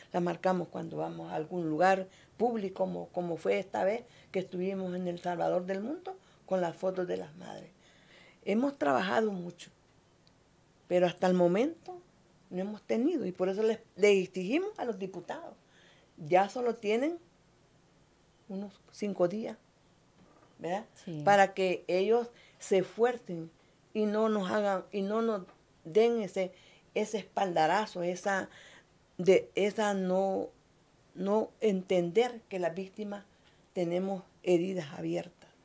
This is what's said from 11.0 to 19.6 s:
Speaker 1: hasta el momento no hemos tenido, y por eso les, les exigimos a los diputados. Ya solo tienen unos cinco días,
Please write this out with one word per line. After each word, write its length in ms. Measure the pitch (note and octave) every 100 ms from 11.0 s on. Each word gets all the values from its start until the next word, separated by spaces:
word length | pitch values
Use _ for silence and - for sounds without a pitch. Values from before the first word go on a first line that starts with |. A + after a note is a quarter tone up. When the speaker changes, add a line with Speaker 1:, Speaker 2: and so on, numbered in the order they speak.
| F3+
Speaker 1:
hasta 220 | - F#3
el 60 |
momento 640 | F#3 F3 F#3 C#4+ E4 - F4+ - _ _ _ _
no 100 | F3+
hemos 220 | G3 G#3+
tenido, 420 | - A3+ C#4 E4
y 80 | F#3
por 160 | F3+ F#3
eso 140 | G3
les, 160 | A3 A3 - -
les 280 | G#3 G3
exigimos 460 | F3 F#3 F3+ D4 G4 G#4+
a 80 |
los 140 | A#3+ G3
diputados. 560 | F#3+ F3 - - E4+ - _ _ - - _ -
Ya 320 | D3+ F3 G3
solo 260 | B3+ A#3+
tienen 440 | A3+ G3+ A3+ D4 E4+ - _ _ _ _ _ _ _ _ _ _ _ -
unos 320 | G3 G3+ - -
cinco 360 | - G#3 F#3 F3
días, 280 | G#3+ A#3 A3